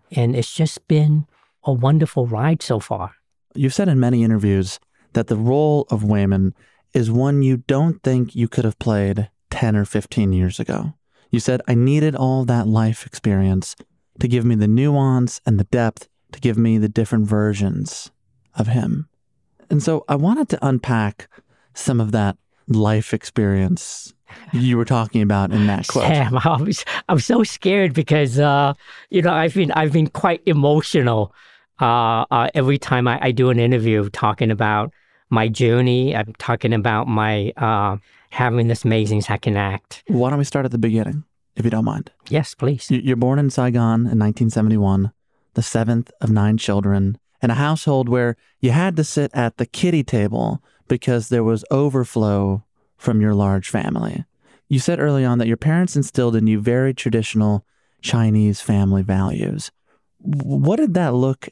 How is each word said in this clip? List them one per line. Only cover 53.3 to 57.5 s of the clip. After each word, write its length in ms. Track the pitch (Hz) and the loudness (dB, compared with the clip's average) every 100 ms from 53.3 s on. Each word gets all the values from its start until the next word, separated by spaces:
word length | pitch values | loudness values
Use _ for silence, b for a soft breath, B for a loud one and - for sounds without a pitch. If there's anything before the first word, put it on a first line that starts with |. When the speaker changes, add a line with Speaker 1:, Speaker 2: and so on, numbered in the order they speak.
Speaker 2:
large 360 | 104 101 98 - | 2 2 0 -2
family. 540 | - - - - - - _ b b b | -6 -4 -4 -6 -8 -12 _ b b b
You 100 | 131 | -2
said 220 | - 170 | 0 0
early 240 | 147 139 | 0 2
on 140 | 127 123 | 2 0
that 100 | 113 | 0
your 80 | 113 | 0
parents 400 | 151 165 180 147 | 0 0 0 -2
instilled 400 | 135 - 120 113 | -4 0 0 2
in 100 | 110 | 2
you 140 | 107 | 2
very 340 | 107 120 131 | 0 0 0
traditional 720 | 127 - 113 107 110 107 | -2 -2 -2 -2 0 0